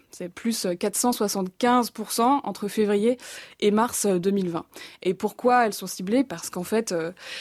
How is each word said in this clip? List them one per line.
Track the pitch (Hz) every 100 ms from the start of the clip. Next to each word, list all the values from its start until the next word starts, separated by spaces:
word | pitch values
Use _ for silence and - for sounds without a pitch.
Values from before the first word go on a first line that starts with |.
| _
C'est | - 180
plus, | - 233 220 196
euh, |
quatre | 180 208 196
cent | 247
soixante-quinze | 240 208 202 185 - 247 247 233
pour | - 208
cent | - 233 277 -
entre | 196 208
février | 208 214 208 220 254 - - - -
et | 208
mars, | 208 240 - 208
euh, | 185
deux | 180
mille | 202 180
vingt. | 165 - - - -
Et | 175
pourquoi | 190 214 - 240 247 226
elles | 196
sont | 185
ciblées ? | - 185 240
Parce | 269 170 -
qu'en | 185
fait, | 180 214 226
euh, | 170 165 185 - -